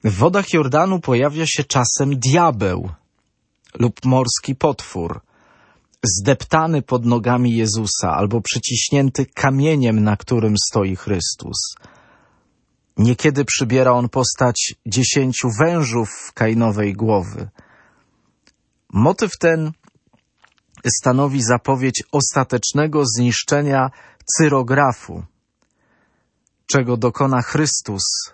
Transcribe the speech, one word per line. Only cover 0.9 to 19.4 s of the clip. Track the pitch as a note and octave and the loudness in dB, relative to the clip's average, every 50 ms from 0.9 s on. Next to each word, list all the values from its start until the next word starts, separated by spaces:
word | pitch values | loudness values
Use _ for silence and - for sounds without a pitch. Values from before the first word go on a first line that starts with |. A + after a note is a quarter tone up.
| F#3+ F3 | 0 -2
pojawia | - - B2 A#2+ D3+ D3 D3 D#3 D#3+ | 0 0 0 2 2 0 -2 -2 -4
się | D3 - - C#3 | -2 -2 -4 -4
czasem | _ - C3+ B2 - - - C#3 C#3+ C#3+ C3 | _ 0 0 0 0 0 -2 0 0 0 0
diabeł | A#2 C3 C#3 F3 E3+ E3 B2+ G#2 G#2 F#2+ F2+ F2+ F2 F#2+ F2 _ _ _ _ _ _ _ _ _ _ _ _ _ _ _ _ - | 0 2 2 4 4 2 2 0 -2 -2 -2 -4 -6 -8 -12 _ _ _ _ _ _ _ _ _ _ _ _ _ _ _ _ -2
lub | A#2+ A#2+ - - - | 0 0 0 -2 0
morski | B2+ C3 C3 C3 B2 - - - - C3 | 2 2 2 2 0 -4 -4 -4 -6 -4
potwór, | - - D#3 B2+ - - - - F#2+ E2+ E2+ - - _ _ _ _ _ _ _ _ _ _ _ _ _ _ _ _ - | 0 0 0 0 -2 -8 -12 -8 -6 -6 -6 -8 -10 _ _ _ _ _ _ _ _ _ _ _ _ _ _ _ _ -4
zdeptany | G#2 F2+ G2+ F#2+ A#2 C3+ - - - - D#3+ D#3+ E3 D#3+ C#3+ | -2 -2 0 0 0 0 0 0 -2 0 0 2 2 0 -2
pod | B2+ - B2+ B2 A#2 | 0 0 -2 0 2
nogami | A#2+ A#2+ A#2+ G2+ B2 B2 B2 B2 A#2+ A#2 | 2 0 2 2 0 0 2 2 2 2
Jezusa | A2+ A2 G#2+ G2+ A2+ G#2+ G2+ - - - F2+ | 0 0 0 -2 -2 -4 -4 -4 -4 -2 -2
albo | D#2 D#2+ G2+ G2+ A#2 A#2 | 0 0 0 0 -2 -2
przyciśnięty | G#2 - - B2+ - - B2+ G#2+ - - D3 C#3 C3+ C3+ - - C3+ | -2 -2 -6 -4 -4 -4 -4 -4 -2 0 2 2 2 2 0 -2 -4
kamieniem, | - _ - - C#3 C3+ C3+ C#3+ D#3 D#3+ C#3+ B2+ A#2 A2 G#2+ G#2 | -4 _ -2 0 0 2 2 2 2 2 2 2 2 2 2 2
na | G#2+ G#2 | 2 2
którym | - - - B2+ A#2 A2 G#2+ G#2 G2+ - - | -2 -2 -2 0 2 2 2 2 0 -2 -2
stoi | - A2+ G2 F#2+ F#2 | 0 0 0 0 -4
Chrystus. | F2+ - - G2+ F2+ E2 - - _ - - - - - - - _ - - _ - _ _ _ _ _ _ _ _ _ _ _ _ _ _ _ _ _ _ _ | -6 -4 -4 -4 -2 -2 -6 -8 _ -12 -10 -8 -8 -8 -8 -10 _ -20 -20 _ -20 _ _ _ _ _ _ _ _ _ _ _ _ _ _ _ _ _ _ _
Niekiedy | - G#2 A#2+ B2 - - D#3 C#3 C#3 C#3 | 2 4 4 4 4 2 0 2 2 -2
przybiera | - - - C3+ A2+ A#2+ C3 C3 B2+ | -2 -2 -2 0 2 2 4 4 4
on | B2 B2 B2 A2+ | 4 4 2 0
postać | - - G2+ - - - - G2+ G2 - - - - _ _ | 0 0 -2 -2 0 2 2 2 2 0 -4 -6 -8 _ _
dziesięciu | A2+ G2+ C3 B2+ - - C#3+ C3+ C3 B2+ - - B2+ G#2+ G2+ | -4 -2 0 0 2 2 0 0 0 -2 -2 -4 -4 0 2
wężów | D#3 E3 F3 E3 D3+ A#2+ A2+ A#2+ A2+ G2+ | 2 2 2 0 -2 0 -2 -2 -4 -4
w | - - - - _ | -8 -16 -18 -18 _
Kainowej | - A#2 A2+ A2+ A2+ A#2 A2+ G#2 G#2 G#2 G2+ F#2+ | -2 0 0 2 2 2 2 0 0 -2 -2 -2
głowy. | G2+ A2+ A2 G#2+ G2 F2+ G2+ G#2 - - G2+ _ - _ _ _ _ _ _ _ _ _ _ _ _ _ _ _ _ _ _ _ _ _ _ _ _ _ _ - | -2 0 2 2 2 0 -2 -10 -12 -12 -14 _ -20 _ _ _ _ _ _ _ _ _ _ _ _ _ _ _ _ _ _ _ _ _ _ _ _ _ _ -2
Motyw | F#2+ A2+ D3+ G3 - A#3 F#3+ - | 2 2 2 2 0 -2 -4 -4
ten | - | 0